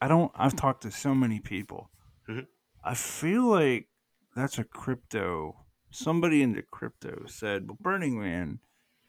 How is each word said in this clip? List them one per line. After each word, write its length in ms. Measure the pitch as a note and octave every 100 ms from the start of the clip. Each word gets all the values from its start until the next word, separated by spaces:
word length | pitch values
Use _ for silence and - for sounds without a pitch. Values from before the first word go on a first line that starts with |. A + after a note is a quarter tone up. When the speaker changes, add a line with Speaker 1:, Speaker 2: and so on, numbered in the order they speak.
Speaker 1:
I 60 | C3+
don't, 220 | E3 E3
I've 220 | - C3 -
talked 260 | C#3 B2+
to 80 | G#2+
so 240 | - C#3+
many 260 | C3 A#2+ G#2+
people. 500 | - F#2+ G2 - - _ _ _ -
Speaker 2:
Mm-hmm. 120 | A#2 C3+ _ _ _
Speaker 1:
I 100 | -
feel 500 | B2 - - D#3 A3
like 420 | B3 F#3+ C#3+ A#2+ - _ _ _ _ B2
that's 220 | C3+ -
a 60 |
crypto, 920 | A2+ - - B2+ - A2 F2+ E2 D#2 - _ _ _
somebody 520 | - D#3 E3+ E3+ D3+
into 200 | B2+ G2
crypto 600 | - - A2+ - - - -
said, 420 | - G#2+ G2 G#2+
"Well, 100 | G#2+
Burning 400 | F3+ F#3+ D#3 A#2
Man 380 | G2 E2+ E2 A#2 _ _ _ _